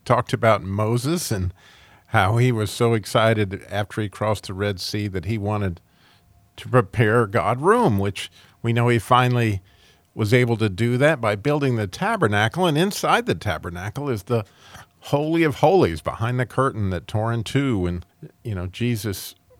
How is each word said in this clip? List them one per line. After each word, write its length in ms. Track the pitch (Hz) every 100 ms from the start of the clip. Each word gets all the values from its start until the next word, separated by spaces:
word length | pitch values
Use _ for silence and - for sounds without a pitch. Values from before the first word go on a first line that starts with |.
talked 300 | - 120 -
about 300 | - 113 107
Moses 680 | 92 98 107 120 127 170 -
and 220 | 104 90 - - - - - _
how 300 | 110 95 117
he 140 | 123
was 200 | 113 104
so 220 | - 120
excited 720 | 113 - 123 110 110 101 98 -
after 320 | 98 104 -
he 80 | 107
crossed 380 | - 107 104 -
the 60 | 92
Red 240 | 101 95
Sea 280 | - 107 104
that 160 | 95 85
he 120 | 113
wanted 420 | 98 104 98 87 _ _ _ _ _ _ _ -
to 100 | -
prepare 600 | 123 104 - 110 117 107
God 340 | 104 85 123
room, 380 | 160 240 208 101
which 320 | 101 - - _ - _
we 100 | 117
know 140 | 117 120
he 100 | 120
finally 640 | - 123 123 123 113 98 - _ _ _ _ -
was 180 | 107
able 240 | 123 123 113
to 120 | 107
do 280 | 90 117 123
that 240 | 143 151
by 140 | 113 104
building 400 | 135 147 139 117
the 100 | 101
tabernacle. 800 | - 196 226 135 104 110 165 185
And 140 | 147
inside 480 | 190 - 151 196 240
the 80 | 90
tabernacle 760 | 110 78 90 87 101 135 143
is 140 | 110
the 200 | - 120 104 _ - - - _
Holy 420 | - 143 156 165
of 120 | 160 -
Holies 460 | 156 190 110 80
behind 380 | - - 113 123
the 80 | 123
curtain 420 | - 131 107 98
that 180 | 90 -
tore 240 | 110 110
in 120 | 117
two 340 | 104 135 139 107
when, 260 | 87 87 - _ - _
you 120 | 117 95
know, 100 | 92
Jesus 680 | - 120 117 110 95 - - _ -